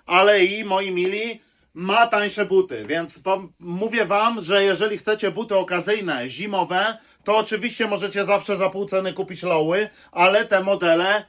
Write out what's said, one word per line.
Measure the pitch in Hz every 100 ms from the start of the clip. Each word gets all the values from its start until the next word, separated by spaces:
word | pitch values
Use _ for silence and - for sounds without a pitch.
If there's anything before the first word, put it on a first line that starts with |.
| -
ale | 180 202 208
i, | 185 214
moi | 202 190 196
mili, | 180 185 208 233 220 _ _ _
ma | 156 185 220 233
tańsze | 208 208 208 196
buty, | 190 185 120 104
więc | 160 165 -
pom-, | - - 175 _
mówię | 175 180 220 226
wam, | 185 202 233 226
że | 165 196
jeżeli | 196 180 214 208
chcecie | 220 214 196
buty | 180 226 196
okazyjne, | 180 175 190 214 180 131 127
zimowe, | 123 208 190 175 185 214 220 _ _
to | - 214
oczywiście | 214 214 233 - 214
możecie | 196 196 202
zawsze | 196 202 208 190
za | 190
pół | 190
ceny | 202 190 190
kupić | 190 185 175
loły, | 175 160 156 190 214 - _
ale | 165 185 208
te | 214 190
modele | 190 185 175 165 190 208